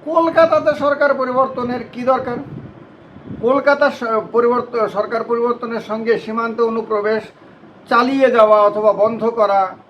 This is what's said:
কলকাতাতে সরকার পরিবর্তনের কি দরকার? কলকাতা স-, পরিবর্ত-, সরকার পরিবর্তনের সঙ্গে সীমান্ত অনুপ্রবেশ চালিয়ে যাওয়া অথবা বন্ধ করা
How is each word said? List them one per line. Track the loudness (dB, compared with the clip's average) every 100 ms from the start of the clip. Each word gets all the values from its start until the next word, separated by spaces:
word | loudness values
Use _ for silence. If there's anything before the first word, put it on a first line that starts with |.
| 0
কলকাতাতে | 0 2 4 4 4 0 0
সরকার | -2 0 0 0
পরিবর্তনের | -2 0 0 -2 -6 -8 -10
কি | -6 -2
দরকার? | -2 -2 -8 -10 -14 -16 -20 -20 -20 -20 -20 -16 -4
কলকাতা | 0 2 2 2 2 -2
স-, | -4 -4 -2
পরিবর্ত-, | 0 2 0 -2 -4 -2 -2
সরকার | -4 -4 -2
পরিবর্তনের | -2 -2 -4 -6 -8 -6
সঙ্গে | -6 -2 -2
সীমান্ত | -2 -6 -4 -2 -2
অনুপ্রবেশ | -2 -4 -4 -2 -4 -6 -20 -20 -20 -20 -20 -2
চালিয়ে | 0 2 4 4 6
যাওয়া | 6 6 4
অথবা | 4 0 2
বন্ধ | 0 0 -4 0
করা | 2 2 0 -6 -20